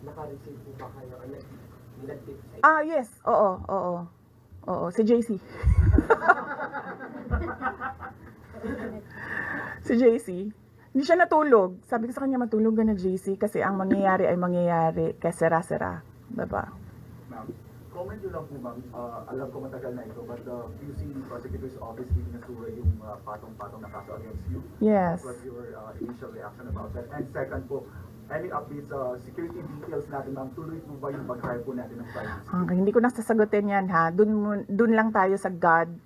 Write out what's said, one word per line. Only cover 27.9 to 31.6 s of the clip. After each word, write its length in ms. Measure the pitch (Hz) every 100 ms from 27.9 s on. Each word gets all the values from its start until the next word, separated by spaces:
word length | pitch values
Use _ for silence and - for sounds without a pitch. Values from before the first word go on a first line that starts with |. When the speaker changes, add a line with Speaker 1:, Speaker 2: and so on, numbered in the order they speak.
| - - - -
Speaker 3:
any 160 | 123 -
updates 400 | - 151 143 139
sa 320 | 139 127 123
security 400 | 117 - 170 -
details 480 | - 147 - 147 143
natin, 240 | 143 135
ma'am? 160 | 135 131 143
Tuloy 240 | 156 160
po 160 | 147 139
ba 160 | 139
yung 160 | 139 104
pag-hire 320 | 123 120 120